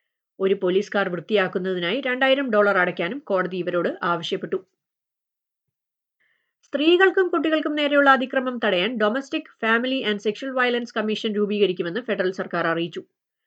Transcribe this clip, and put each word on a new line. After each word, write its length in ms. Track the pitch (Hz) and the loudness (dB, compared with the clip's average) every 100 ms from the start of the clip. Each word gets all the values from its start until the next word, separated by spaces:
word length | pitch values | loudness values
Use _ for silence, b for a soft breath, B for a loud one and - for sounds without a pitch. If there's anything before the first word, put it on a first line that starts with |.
| _ _ _ - | _ _ _ -2
ഒരു 140 | 190 | 0
പോലീസ് 380 | 196 180 190 202 | 2 2 0 0
കാർ 180 | 208 185 | -2 -2
വൃത്തിയാക്കുന്നതിനായി 920 | 175 160 208 185 185 185 180 170 262 | -4 0 0 0 -2 -4 -4 -2 -2
രണ്ടായിരം 480 | 262 254 269 269 269 | -4 0 2 2 2
ഡോളർ 280 | 208 202 190 | 2 4 4
അടയ്ക്കാനും 420 | 180 - 175 277 | 2 -2 -4 -6
കോടതി 380 | - 190 175 185 | -2 -2 -2 -4
ഇവരോട് 420 | 175 175 185 349 | -2 -2 -2 -2
ആവശ്യപ്പെട്ടു. 640 | 180 175 165 160 165 185 - _ _ _ _ _ _ _ _ _ _ _ _ _ _ _ _ _ _ _ _ | -2 -2 -4 -6 -4 -6 -8 _ _ _ _ _ _ _ _ _ _ _ _ _ _ _ _ _ _ _ _
സ്ത്രീകൾക്കും 560 | 277 311 349 381 381 359 | 0 4 6 6 4 2
കുട്ടികൾക്കും 440 | 339 311 311 302 302 | 0 0 0 0 -2
നേരെയുള്ള 340 | 294 285 277 | 2 4 6
അതിക്രമം 500 | 262 262 269 254 247 226 | 4 2 -2 -4 -2 0
തടയാൻ 320 | 180 202 240 | 0 0 0
Domestic 480 | 214 254 277 320 - _ | 0 -2 -4 -8 -8 _
Family 380 | 226 233 254 262 | 0 0 0 -2
and 160 | 208 202 | -2 -2
Sexual 320 | 220 208 269 | -4 -4 -4
Violence 400 | 254 247 240 240 | -2 0 -2 -4
Commission 400 | 226 214 208 226 | -4 -2 -2 -2
രൂപീകരിക്കുമെന്ന് 640 | 208 208 208 190 180 170 196 | 0 0 2 0 0 -4 -4
ഫെഡറൽ 320 | 233 196 180 | -4 -2 -2
സർക്കാർ 360 | 190 175 175 165 | -4 -4 -2 -2
അറിയിച്ചു. 340 | 165 170 - - _ _ _ | -2 -4 -8 -16 _ _ _